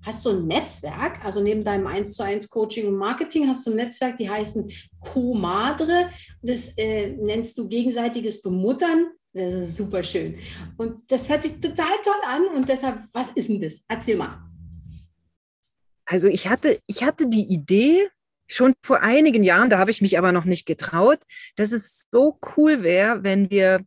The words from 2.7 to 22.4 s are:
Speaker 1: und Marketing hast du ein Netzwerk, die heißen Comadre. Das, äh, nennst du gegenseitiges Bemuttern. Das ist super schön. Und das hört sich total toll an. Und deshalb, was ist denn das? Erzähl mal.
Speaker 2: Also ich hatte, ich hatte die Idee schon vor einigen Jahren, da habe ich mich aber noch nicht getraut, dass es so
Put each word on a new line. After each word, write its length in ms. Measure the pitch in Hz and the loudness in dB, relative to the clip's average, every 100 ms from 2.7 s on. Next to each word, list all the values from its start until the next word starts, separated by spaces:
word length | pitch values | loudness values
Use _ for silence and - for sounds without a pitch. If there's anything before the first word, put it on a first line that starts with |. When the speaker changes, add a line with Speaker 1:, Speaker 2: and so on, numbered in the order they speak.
| 233 208 | -4 -4
Speaker 1:
und 80 | 196 | -2
Marketing 500 | 196 247 311 320 277 | -2 -4 -4 0 0
hast 180 | 254 | -2
du 60 | - | -2
ein 60 | 220 | -4
Netzwerk, 400 | 240 - 254 240 | -4 -4 -6 -4
die 120 | 202 | -6
heißen 400 | 214 214 220 - - - - | -4 -6 -6 -8 -12 -20 -20
Comadre. 1080 | - 269 247 226 175 190 240 294 320 349 359 - - - | -8 -4 -2 -2 -2 -2 -2 -2 0 0 0 -6 -20 -14
Das, 300 | 233 247 - - | -6 -6 -6 -6
äh, 340 | 220 220 202 | -4 -2 -4
nennst 460 | - 208 214 233 - | -4 -4 -4 -6 -8
du 120 | 202 | -6
gegenseitiges 720 | 233 240 240 233 233 214 202 | -2 -2 -2 -4 -4 -6 -6
Bemuttern. 720 | 190 180 190 269 349 330 339 - _ | -4 -2 0 0 2 2 0 -6 _
Das 200 | 190 180 | -8 -6
ist 220 | 185 175 165 | -4 -6 -6
super 260 | 202 190 | -4 -4
schön. 360 | 175 185 165 165 - - - - | -4 -4 -6 -10 -14 -16 -16 -8
Und 360 | 226 - _ | -8 -8 _
das 160 | 254 - | -4 0
hört 160 | 294 | -2
sich 160 | 302 - | -2 -6
total 340 | 330 - 330 415 | -6 -4 -2 0
toll 180 | 415 415 320 | 0 0 -2
an. 160 | 262 381 302 | 0 0 0
Und 120 | 262 | 0
deshalb, 300 | 262 269 233 - | 0 -2 -6 -10
was 180 | 233 254 | -6 -4
ist 180 | - - | -4 -2
denn 120 | 202 | -2
das? 240 | 156 - _ | -4 -10 _
Erzähl 300 | 233 - 202 | -8 -2 -2
mal. 240 | - - - - - - - - - _ _ _ _ _ _ _ _ _ | -2 -10 -20 -20 -20 -18 -18 -20 -20 _ _ _ _ _ _ _ _ _
Speaker 2:
Also 220 | - 180 185 | -4 2 2
ich 220 | 185 185 | 2 -2
hatte, 320 | 247 311 240 _ | 0 2 0 _
ich 180 | 202 | -2
hatte 220 | 262 311 269 | -2 0 0
die 180 | 226 | 0
Idee 640 | 208 180 143 190 262 339 392 _ _ _ _ | 0 -2 2 4 6 4 2 _ _ _ _
schon 260 | - 254 254 | 2 4 4
vor 180 | - 262 | 2 2
einigen 420 | 208 262 311 233 | 4 6 6 6
Jahren, 260 | 190 180 247 | 6 6 6
da 80 | 202 | 4
habe 140 | 190 | 4
ich 100 | 220 | 2
mich 160 | 196 175 | 2 4
aber 140 | 180 | 4
noch 120 | 180 | 2
nicht 220 | 170 175 - | 2 -2 -2
getraut, 540 | 156 - 165 208 302 _ - - | -6 -4 2 4 4 _ -20 -18
dass 160 | - 214 | -4 -2
es 380 | 226 - - - | -2 -6 -14 0
so 300 | 240 285 - | 4 4 2